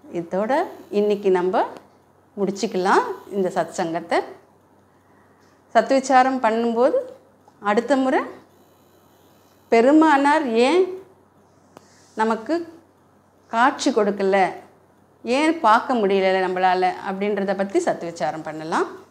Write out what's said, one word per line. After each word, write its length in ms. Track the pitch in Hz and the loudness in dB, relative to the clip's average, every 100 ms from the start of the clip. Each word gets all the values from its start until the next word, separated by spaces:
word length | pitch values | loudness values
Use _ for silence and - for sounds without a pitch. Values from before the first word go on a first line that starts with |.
| - | -10
இதோட 420 | 175 170 185 220 285 381 - - | -10 -6 -4 0 -2 -2 -10 -6
இன்னைக்கு 400 | 208 208 202 202 | -2 0 0 2
நம்ம 340 | 180 180 226 427 - _ _ _ _ _ - | 2 2 0 -2 -8 _ _ _ _ _ -4
முடிச்சுக்கலாம் 640 | 196 196 208 190 185 294 480 381 - | -4 -2 -4 -2 2 2 0 -8 -8
இந்த 160 | 202 180 | -4 -2
சத்சங்கத்தை. 640 | 180 165 - 165 165 165 302 - - _ _ _ _ _ _ _ _ _ _ _ _ _ | -2 -4 -6 -6 -6 -2 -4 -4 -18 _ _ _ _ _ _ _ _ _ _ _ _ _
சத்விச்சாரம் 680 | 226 - 269 262 254 262 262 | 0 2 0 4 4 4 0
பண்ணும்போது 540 | 233 226 233 226 269 523 523 - _ _ _ _ | 0 0 -2 2 2 0 -4 -18 _ _ _ _
அடுத்த 360 | 208 208 233 269 | -2 -2 0 0
முறை 240 | 262 320 - - _ _ _ _ _ _ _ _ _ _ _ _ _ | 2 0 -2 -12 _ _ _ _ _ _ _ _ _ _ _ _ _
பெருமானார் 840 | 233 247 311 311 285 285 311 277 | 2 6 6 6 4 4 2 0
ஏன் 500 | 226 254 349 370 - - _ _ _ _ _ _ - _ _ _ | 2 2 2 0 -4 -18 _ _ _ _ _ _ -20 _ _ _
நமக்கு 540 | - 220 220 - 339 339 - _ _ _ _ _ _ _ | -4 -2 -2 -2 -4 -6 -18 _ _ _ _ _ _ _
காட்சி 440 | 226 254 285 294 | 2 2 2 0
கொடுக்கல, 580 | - 208 202 196 196 175 - - _ _ _ _ _ | 2 0 0 2 2 2 -2 -20 _ _ _ _ _
ஏன் 360 | 233 262 311 330 | -4 0 0 2
பார்க்க 340 | 220 226 247 | 4 4 2
முடியல 440 | 247 196 196 190 190 185 | 0 2 2 2 0 0
நம்மளால 440 | 185 185 180 185 - 196 | 0 2 2 0 -2 -8
அப்படின்றத 460 | 190 208 202 196 190 | -4 -4 -2 -2 -4
பத்தி 220 | 196 339 | -2 -2
சத்விச்சாரம் 640 | 339 - 170 165 160 160 | -2 -4 -8 -6 -6 -6
பண்ணலாம். 440 | 156 156 160 220 370 - - | -12 -12 -4 -4 -4 -8 -20